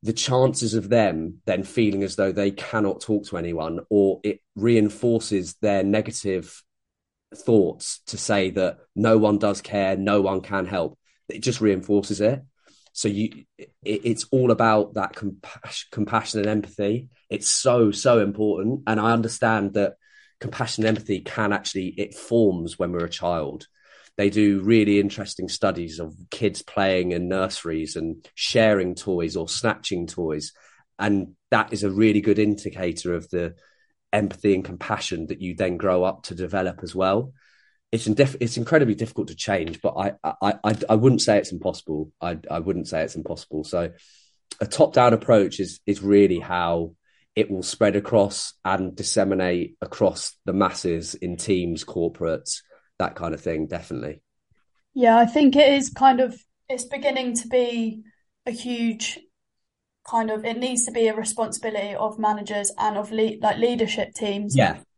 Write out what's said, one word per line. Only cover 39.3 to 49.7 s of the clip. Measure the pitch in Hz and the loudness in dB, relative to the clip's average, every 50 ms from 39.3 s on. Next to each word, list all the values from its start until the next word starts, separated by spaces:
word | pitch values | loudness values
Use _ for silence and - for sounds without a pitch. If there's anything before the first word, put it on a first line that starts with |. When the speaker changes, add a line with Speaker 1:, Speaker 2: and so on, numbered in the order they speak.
| 80 | -8
Speaker 1:
change, | - - - 101 95 80 82 82 - | -10 -4 -2 -2 -2 -2 -4 -8 -4
but | - 85 - | -4 -4 -4
I, | 76 95 101 - - - | -2 -4 -4 -4 -6 -8
I, | 78 - - - 101 - - - | -8 -6 -2 -2 -2 -2 0 0
I, | 104 113 110 - - | -2 0 0 0 2
I | 113 | 2
wouldn't | 107 113 135 127 107 | 4 6 4 4 4
say | - - 107 101 | 4 4 4 2
it's | 90 - | 2 0
impossible. | 95 85 - 92 85 - - - 78 76 78 78 _ _ | -8 -6 -4 -4 -6 -6 -8 -8 -6 -6 -6 -8 _ _
I, | 82 87 87 82 - - | -6 -6 -6 -6 -8 -6
I | 76 82 | -6 -4
wouldn't | 82 92 95 90 82 82 | -2 -2 -4 -4 -4 -4
say | - 80 80 | -4 -4 -4
it's | - - | -4 -6
impossible. | 82 78 - 85 - - _ - 78 76 | -10 -8 -8 -10 -10 -10 _ -8 -8 -8
So | - - 90 87 82 - _ _ _ _ _ _ _ _ _ _ _ - _ | -4 -4 -4 -4 -4 -8 _ _ _ _ _ _ _ _ _ _ _ -8 _
a | - | -6
top-down | 117 - - 160 - - 143 123 123 - | -6 2 2 2 4 6 6 6 6 6
approach | 113 - - 120 107 101 87 - - | 4 4 4 6 6 6 4 0 -4
is, | 98 87 85 - _ | -6 -6 -8 -12 _
is | - 101 98 | -4 -4 -2
really | 95 98 101 101 101 95 90 85 | 2 4 6 8 8 6 4 0
how | 82 - 92 87 87 85 85 85 85 85 85 _ _ _ _ _ _ _ _ | -4 -4 -4 -2 0 0 0 -2 -2 -6 -10 _ _ _ _ _ _ _ _
it | - 107 - | -2 -2 -2
will | 101 92 90 | -2 -6 -6
spread | - - - 113 104 95 | -8 -2 2 2 2 2
across | 101 98 - - 110 98 101 101 - - - - _ _ | 2 -2 2 2 4 4 2 0 -8 -10 -10 -12 _ _
and | 92 95 95 95 92 - | -2 0 0 -2 -4 -6
disseminate | - 98 - - 110 98 95 98 95 92 90 90 90 87 - | -8 -6 -2 0 0 2 2 2 0 0 0 0 0 -2 -6